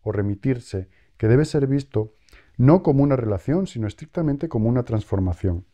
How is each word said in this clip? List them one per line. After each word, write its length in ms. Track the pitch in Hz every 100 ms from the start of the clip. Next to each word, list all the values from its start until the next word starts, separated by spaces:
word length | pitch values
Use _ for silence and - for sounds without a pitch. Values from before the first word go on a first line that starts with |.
o 100 | 110
remitirse, 760 | 101 101 101 135 120 - 98 92 _ _ _
que 100 | 110
debe 160 | 123
ser 220 | 151 151 135
visto 480 | 139 139 107 110 _ _ - _ -
no 260 | 127 175
como 200 | 175 139
una 140 | 143 135
relación, 500 | 110 98 - 165 190
sino 200 | 120 107
estrictamente 640 | - 151 - 156 139 165
como 220 | 117 110
una 140 | 123
transformación. 840 | 123 110 - 98 92 87 95 87 -